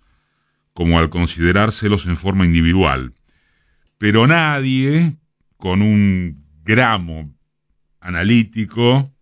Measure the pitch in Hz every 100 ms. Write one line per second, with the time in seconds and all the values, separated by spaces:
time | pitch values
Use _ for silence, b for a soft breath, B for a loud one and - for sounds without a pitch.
0 | _ _ _ _ _ _ _ - 85 82
1 | 82 87 85 85 85 98 110 - 104 101
2 | 87 82 95 98 87 85 82 92 82 65
3 | 64 - _ _ _ _ _ _ _ -
4 | 104 110 127 165 156 143 135 131 135 156
5 | 170 151 _ _ _ _ 95 92 107 104
6 | 101 92 87 73 _ _ - 110 120 104
7 | 85 80 76 _ _ _ _ _ _ _
8 | 90 85 98 120 107 110 104 110 120 135
9 | 135 _